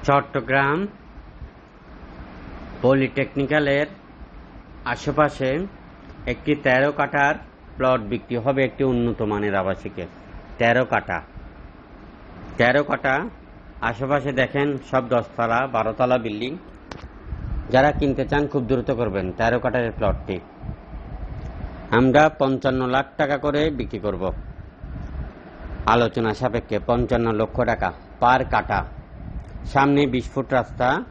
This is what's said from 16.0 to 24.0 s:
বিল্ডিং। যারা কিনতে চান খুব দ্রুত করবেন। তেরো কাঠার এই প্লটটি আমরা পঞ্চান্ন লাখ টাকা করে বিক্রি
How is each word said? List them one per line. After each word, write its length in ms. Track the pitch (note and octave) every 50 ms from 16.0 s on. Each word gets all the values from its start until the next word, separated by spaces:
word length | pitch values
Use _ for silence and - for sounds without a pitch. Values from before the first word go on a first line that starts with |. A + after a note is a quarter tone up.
| C3 B2 B2+ B2
বিল্ডিং। 340 | A2+ A#2 G#2 G#2+ A#2 C3 D#3 F3+ - - - - - - - - - - - - - - - - - - - - - -
যারা 200 | B2 B2+ C3+ D3+
কিনতে 320 | C#3+ - D3 C#3 C3 - C3
চান 180 | - D3 C#3+ D3
খুব 160 | C#3+ - C#3
দ্রুত 280 | A#2+ A2 C3+ B2 A#2 -
করবেন। 360 | C3 A2+ A#2+ G#2+ F#2 G2 F#2 F#2
তেরো 260 | F#2 - A2+ A#2 A#2+ A#2+
কাঠার 260 | A2 B2+ A2+ B2+ A#2+
এই 100 | A2+ G2+
প্লটটি 400 | - A2 G2 E2+ - - - F#2+ F2 - - - - - - - - - - - - - - - - - - - - - - - - - - - - - -
আমরা 320 | - A#2 B2+ C3 B2 D3 D3+ D#3 D3+ -
পঞ্চান্ন 420 | C#3 C3+ C3+ B2 - C#3 B2+ C3 B2+ B2
লাখ 180 | B2+ C3+ C3+ - -
টাকা 200 | - D3+ C3+ C#3+
করে 260 | C3+ C#3 D3 C#3+ D3 D3+ D#3+
বিক্রি 300 | D3 B2 A#2 F#2+ - G2+